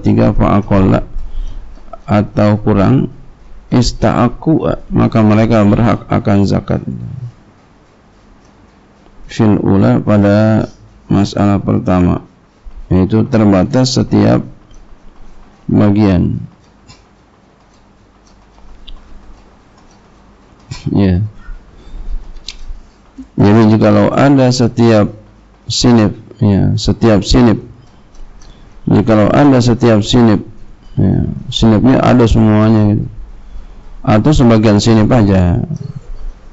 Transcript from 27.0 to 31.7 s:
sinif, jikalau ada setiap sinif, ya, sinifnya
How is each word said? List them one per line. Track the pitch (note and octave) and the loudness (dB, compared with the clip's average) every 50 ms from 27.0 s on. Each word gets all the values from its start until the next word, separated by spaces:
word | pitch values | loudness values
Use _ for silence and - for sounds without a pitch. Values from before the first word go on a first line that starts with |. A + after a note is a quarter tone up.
| A#2 A#2 G#2+ F#2+ | 2 2 2 2
sinif, | - - - B2+ B2 A#2 G2 - - - - - - - - - - - - - - - - - - - - - - - - - - - | 2 2 2 4 4 2 2 0 -4 -12 -20 -20 -20 -20 -20 -20 -20 -20 -20 -20 -20 -18 -20 -20 -20 -20 -20 -20 -20 -20 -20 -10 -4 -2
jikalau | - G#2 G2 A2 A2 G#2+ G2+ F#2+ | 0 0 2 2 2 2 2 2
ada | - C#3 D3 C#3+ C3+ B2 A#2 | 2 2 4 4 4 4 2
setiap | B2 A#2 B2+ B2 A#2+ A2 G#2 G#2 | 2 0 2 2 2 2 2 2
sinif, | - - B2 A#2 A2+ G2+ - - - - - - - - - - - - - | 0 2 2 4 4 2 0 -2 -8 -18 -20 -20 -20 -20 -20 -20 -10 -4 -2
ya, | - - G1+ - - - - - - - | 0 0 0 0 -2 -4 -6 -8 -10 -8
sinifnya | - - A#2 A2+ | -4 0 2 2